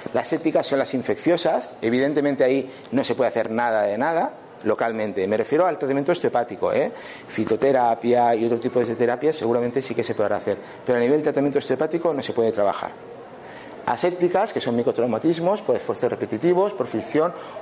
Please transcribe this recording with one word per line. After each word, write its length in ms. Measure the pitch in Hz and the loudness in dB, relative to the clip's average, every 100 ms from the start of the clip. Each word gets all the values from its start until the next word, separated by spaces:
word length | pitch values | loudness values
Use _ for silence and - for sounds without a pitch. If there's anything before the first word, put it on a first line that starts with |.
| - | -6
Las 140 | 123 - | -4 -2
sépticas 400 | 156 156 165 - | -2 0 0 2
son 100 | 139 | 0
las 160 | 127 | 0
infecciosas, 760 | 131 - 104 156 175 160 202 - - | -2 -2 0 2 2 2 0 -2 -4
evidentemente 600 | 117 123 139 151 143 135 | 0 2 2 2 0 4
ahí 280 | 127 127 - - - | 4 2 -2 -10 -4
no 120 | 123 | -2
se 120 | 123 - | 0 2
puede 140 | 120 | 2
hacer 200 | 120 110 | 2 0
nada 320 | 113 120 110 | 0 2 2
de 160 | 104 104 | 2 0
nada 360 | 147 165 269 - - - | 0 0 -2 -6 -18 -4
localmente, 640 | 110 107 117 110 107 95 95 | 0 2 0 0 -2 0 0
me 100 | 107 | 0
refiero 280 | 110 151 180 | 2 2 2
al 140 | 151 | 0
tratamiento 320 | 135 139 147 | 0 0 0
osteopático, 600 | 175 123 123 120 98 90 | 0 0 0 -2 -2 0
¿eh? 200 | 107 160 - - - - | 2 0 -4 -14 -16 -8
Fitoterapia 1080 | - 110 110 135 131 120 117 120 120 120 117 | -4 -2 2 4 4 2 2 2 4 4 4
y 100 | 117 | 2
otro 140 | 117 | 0
tipo 200 | 120 127 | 0 0
de 160 | 117 113 | 0 2
terapias 400 | 120 123 147 156 | 0 2 0 0
seguramente 460 | 117 120 120 117 | 0 0 0 -2
sí 140 | - 117 | -2 -2
que 80 | |
se 100 | 113 | -2
podrá 240 | 110 101 101 | 0 0 0
hacer, 180 | 107 98 - - - | -2 -4 -6 -6 0
pero 140 | 120 | 2
a 20 | |
nivel 160 | 120 151 | 4 2
de 60 | |
tratamiento 340 | 151 143 143 139 | 2 2 2 0
osteopático 560 | - 131 151 170 170 | 0 0 0 0 0
no 80 | 143 | -2
se 100 | 110 | -2
puede 200 | 107 113 | 0 2
trabajar. 400 | 104 101 95 - - - - - - - - - - - | 2 0 0 -6 -10 -16 -18 -18 -18 -18 -18 -16 -8 -4
Asépticas, 640 | 120 175 175 175 180 220 | 0 0 2 2 2 0
que 80 | - | -2
son 140 | 131 117 | -2 0
micotraumatismos, 880 | 120 117 120 110 160 165 170 208 | 0 0 0 2 0 2 0 0
por 120 | - 113 | 0 0
esfuerzos 360 | - 107 120 | -2 -2 -2
repetitivos, 640 | 101 104 110 160 180 202 | -2 -4 0 2 2 2
por 120 | 202 120 | 0 -4
fricción 480 | 110 - 147 170 - - - | -4 -2 0 0 -2 -14 -6